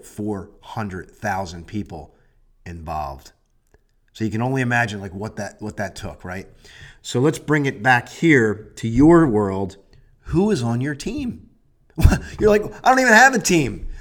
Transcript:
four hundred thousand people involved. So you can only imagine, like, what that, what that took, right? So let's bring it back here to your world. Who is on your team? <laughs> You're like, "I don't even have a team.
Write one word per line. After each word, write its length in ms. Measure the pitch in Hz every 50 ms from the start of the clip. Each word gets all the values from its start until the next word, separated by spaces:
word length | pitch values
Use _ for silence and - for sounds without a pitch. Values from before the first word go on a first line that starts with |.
| -
four 480 | - - - 104 107 104 95 85 - _ _
hundred 480 | _ - - 120 107 101 90 92 - -
thousand 560 | _ _ - 104 98 95 98 85 82 87 82
people 500 | - - 104 98 - 87 78 71 - _ _ _ _ _ _ _ _ _ _ _
involved. 640 | 90 85 82 78 78 80 78 76 71 69 67 - - _ _ _ _ _ _ _ _ _ _ _ _ _ _ _ _ _
So 100 | - 110
you 80 | 110
can 100 | 92 110
only 200 | 120 127 135 135
imagine, 400 | 127 120 123 120 120 117 104 101
like, 120 | 98 98 82
what 220 | 98 104 113 -
that, 260 | - 101 98 - _
what 140 | 107 104 104
that 220 | - 104 92 -
took, 260 | - - 92 71 - -
right? 240 | 90 90 95 95 - - _ _ - - - - - - -
So 180 | _ - - 123
let's 180 | 131 156 160
bring 280 | - - - 147 151 143
it 180 | 139 110 101 104
back 240 | 131 123 120 -
here 640 | - - - - 165 151 131 113 107 101 104 - - -
to 100 | - -
your 400 | 113 113 120 143 156 175 170 165
world. 480 | 139 107 104 104 98 95 95 98 92 - - _ _ _ - _ _ _ _ _
Who 240 | - - 160 196 214
is 120 | 208 139 120
on 160 | 120 117 120
your 160 | 127 147 147
team? 540 | 135 - 180 226 294 285 240 - 85 - _ _ _ _ _ _ _ _ _ _
<laughs> 420 | - 160 143 - - - - - -
You're 100 | - 214
like, 140 | 208 208 208
"I 260 | - - - - 220
don't 100 | 262 262
even 120 | 262 247
have 240 | 220 214 254 269 269
a 40 | 226
team. 500 | - - 185 165 143 113 101 - - - - -